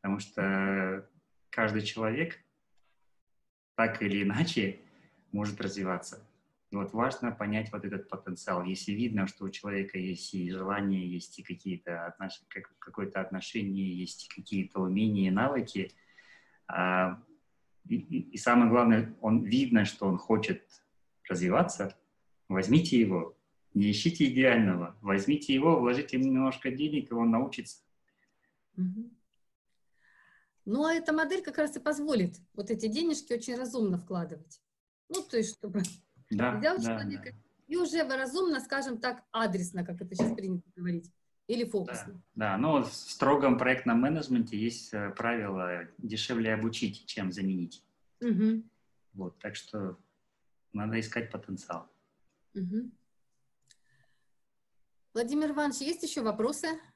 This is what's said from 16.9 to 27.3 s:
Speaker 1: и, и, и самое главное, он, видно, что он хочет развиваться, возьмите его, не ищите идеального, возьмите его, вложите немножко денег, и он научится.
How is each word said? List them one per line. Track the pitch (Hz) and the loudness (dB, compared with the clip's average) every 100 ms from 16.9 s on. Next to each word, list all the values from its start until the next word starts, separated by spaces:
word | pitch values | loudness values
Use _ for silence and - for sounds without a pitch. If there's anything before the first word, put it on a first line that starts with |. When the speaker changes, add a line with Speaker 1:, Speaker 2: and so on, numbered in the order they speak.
| 92 92 92 - - _ _ _ _ - | 4 2 -2 -14 -20 _ _ _ _ -4
Speaker 1:
и, | 117 | -4
и, | - - - | -2 -6 -6
и | - | -2
самое | - 120 117 | 6 8 8
главное, | 120 117 110 113 - | 8 8 6 4 -2
он, | 110 113 | 2 2
видно, | 101 123 135 117 101 | 4 2 6 6 4
что | - 98 | 0 0
он | 90 | 0
хочет | - 110 107 87 _ - _ _ _ _ - | 2 2 2 -4 _ -20 _ _ _ _ -6
развиваться, | 90 90 113 175 - 95 - _ _ _ _ _ | -2 2 4 2 -2 -8 -8 _ _ _ _ _
возьмите | 95 95 147 - 123 | 0 6 6 6 4
его, | 107 92 - - _ _ _ - | 6 2 -2 -12 _ _ _ 2
не | 104 | 4
ищите | 104 170 170 139 | 4 2 4 4
идеального, | 123 131 117 104 87 85 - | 6 6 6 6 2 -2 -8
возьмите | 101 98 98 147 - | 0 2 4 0 2
его, | 135 156 151 | 4 6 6
вложите | 120 123 147 127 | 4 2 0 0
немножко | 135 131 131 127 131 | 2 4 2 0 -4
денег, | 127 151 147 - | -2 -2 -2 -2
и | |
он | 117 | 2
научится. | 117 | 4